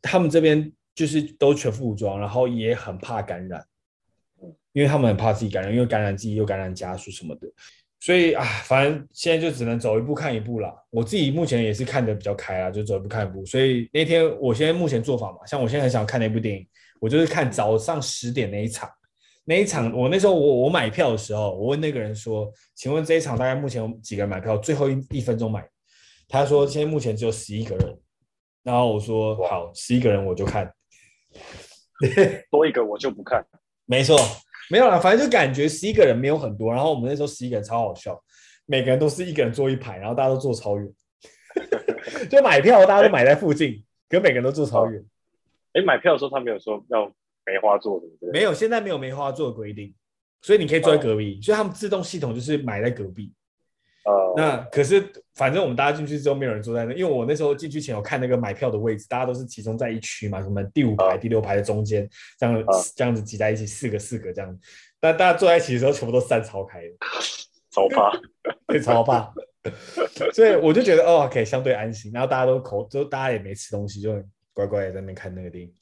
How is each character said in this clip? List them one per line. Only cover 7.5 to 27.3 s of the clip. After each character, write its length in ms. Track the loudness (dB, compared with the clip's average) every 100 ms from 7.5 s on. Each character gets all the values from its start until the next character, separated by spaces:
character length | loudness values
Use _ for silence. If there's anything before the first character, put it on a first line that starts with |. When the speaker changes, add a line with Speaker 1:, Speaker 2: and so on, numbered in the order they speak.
| _ -20 _ _ _
Speaker 1:
所 160 | 0
以 160 | 2 4
啊， 140 | 2 -2 -6
反 220 | 0 2
正 200 | 2 0 -10
现 180 | -6 0
在 80 | 0
就 160 | 0
只 120 | -4
能 120 | -4 -2
走 220 | 0 0
一 20 |
步 140 | 0
看 180 | -4 -4
一 60 | -4
步 220 | -4 -6
啦。 120 | -8 -10 _
我 140 | -4
自 140 | -2 0
己 140 | 0
目 140 | 0
前 160 | 0 0
也 120 | 0
是 100 | -2
看 220 | -4 -2
得 100 | -2
比 80 | -2
较 100 | -4
开 280 | -6 -6 -6
啦， 100 | -4
就 100 | -4
走 140 | -4
一 40 | -4
步 100 | -4
看 180 | -6 -6
一 20 |
步。 160 | -8
所 140 | -6 0
以 300 | 2 0 -2
那 140 | -2
天， 180 | 2 2 2 0
我 140 | -2
现 120 | 0
在 60 | 0
目 160 | 0 0
前 160 | -2
做 140 | -2 -4
法 160 | -4
嘛， 120 | -12
像 160 | -8 -4
我 60 | -2
现 100 | 0
在 60 |
很 80 | 0
想 140 | 0
看 120 | -2 -2
的 80 |
一 40 | -2
部 100 | -2
电 160 | -4
影， 100 | -6 -12 _ _ _
我 80 | 0
就 100 | 2
是 60 |
看 260 | 2 0 -2
早 260 | 0 0 0
上 240 | 0 -4
十 300 | -6 -8 -6
点 180 | -4 -4
那 140 | -4
一 60 | -6
场。 200 | -8 -14 _ _ _ _ _
那 120 | -2
一 100 | 0
场， 260 | 0 -2 -2
我 160 | 0 0
那 100 | 4
时 80 |
候 80 | 4
我， 280 | 4 4 4
我 80 | 2
买 200 | 2 0
票 220 | 0 0
的 60 | 0
时 180 | -4
候， 180 | -4 -4
我 140 | -4 -4
问 140 | -2
那 100 | -2
个 80 | -4
人 160 | -8
说 340 | -8 -6 -6 -6 -12 _
：“请 200 | -12 -4
问 100 | -4
这 120 | 2
一 40 | 0
场 180 | 0 -2
大 60 |
概 100 | -2
目 140 | -2 -4
前 140 | -6
有 80 | -8 -10
几 140 | -10
个 80 | -6
人 60 | -4
买 100 | -4
票？” 160 | -4 -2
最 140 | -2
后 160 | 0 0
一， 160 | -2 -6
一 100 | -6
分 180 | -4 -2
钟 140 | -2
买， 160 | -4 -8 _ _ _ _ _ _
他 160 | 0
说 180 | 4 4
：“现 160 | 2 0
在 80 | -2
目 120 | -2
前 120 | -2
只 120 | -2
有 60 | -4